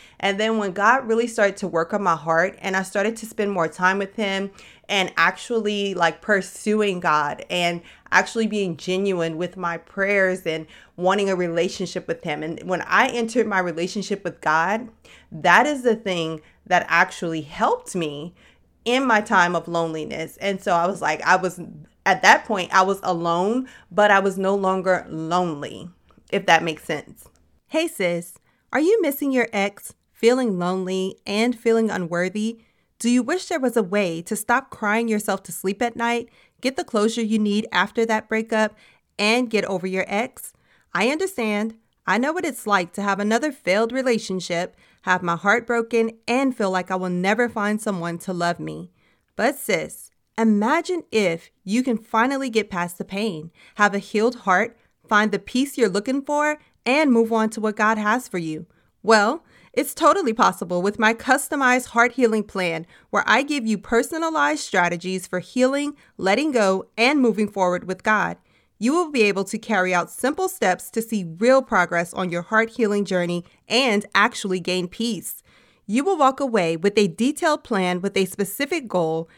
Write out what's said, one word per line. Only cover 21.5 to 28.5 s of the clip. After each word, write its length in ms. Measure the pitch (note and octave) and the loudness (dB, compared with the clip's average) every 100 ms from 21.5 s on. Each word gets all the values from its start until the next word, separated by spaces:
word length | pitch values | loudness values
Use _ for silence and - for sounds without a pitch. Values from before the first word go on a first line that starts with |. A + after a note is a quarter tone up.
| F3 E3 D#3 - _ - | -6 -14 -18 -20 _ -2
at 180 | F#3 | 4
that 220 | F#3 C4 - | 6 6 4
point, 280 | G3+ F3 | -4 2
I 80 | F#3+ | 2
was 180 | F#3+ G3 | 4 0
alone, 640 | - E3+ E3+ E3+ G3 A#3+ B3+ - - | -2 -2 0 0 0 -2 -4 -12 -4
but 180 | F3 G#3 | 4 6
I 100 | G3 | 6
was 180 | G3 F#3 | 4 0
no 180 | F#3+ G3+ | 0 2
longer 500 | F#3+ F#3+ F#3 F3+ - | 0 0 0 0 -2
lonely, 800 | D#3+ D#3+ F3+ F3 D3 C#3+ - F3 - _ _ _ | -8 -2 0 0 -4 -8 -12 -16 -20 _ _ _
if 160 | G3 F#3 | -2 4
that 160 | E3 | 4
makes 200 | E3+ D#3 | 4 -6
sense. 460 | - D3+ - - - _ _ _ _ | -6 -8 -8 -20 -20 _ _ _ _
Hey 200 | D#4+ E4 | -4 -2
sis, 520 | - F3+ E3+ F3 - _ | -2 -2 -2 -6 -16 _